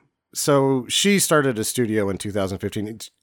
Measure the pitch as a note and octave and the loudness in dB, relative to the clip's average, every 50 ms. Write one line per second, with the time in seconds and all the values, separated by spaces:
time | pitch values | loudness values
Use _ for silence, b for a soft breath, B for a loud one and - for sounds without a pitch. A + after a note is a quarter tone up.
0 | _ _ _ _ _ _ - - - D3+ C#3+ C#3 C3+ C3+ C3+ B2+ A#2 - - - | _ _ _ _ _ _ -8 -2 0 2 4 4 4 2 0 0 -2 -2 -2 0
1 | - G3+ G3+ F#3 - - E3 D3+ C#3 C3+ A#2 G#2+ G#2+ - - B2+ A#2+ G#2 A2 G#2+ | 2 4 4 2 2 2 2 2 2 2 0 -2 -2 -2 -2 0 0 0 0 0
2 | G2+ G2 F#2+ - - G#2 F#2+ G#2+ F#2+ F#2 G2 F2+ - G2 - A2+ G#2 G#2+ A2+ G#2 | 0 0 -2 -4 -6 -4 -2 -2 -2 -2 -2 -4 -6 -6 -4 -6 -6 -8 -8 -12
3 | - - _ _ | -16 -18 _ _